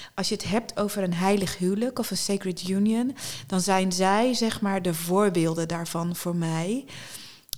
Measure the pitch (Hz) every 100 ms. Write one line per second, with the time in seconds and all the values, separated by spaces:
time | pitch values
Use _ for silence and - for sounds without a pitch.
0 | - - 185 208 - 214 240 - 208 208
1 | 185 170 190 202 185 - 180 202 247 254
2 | 226 185 - 196 190 170 180 190 214 226
3 | 254 - - - - 185 190 190 190 180
4 | 190 202 254 233 226 - 196 196 180 165
5 | 170 185 208 175 165 165 165 170 165 170
6 | 170 175 175 175 165 160 175 254 - -
7 | - - - - -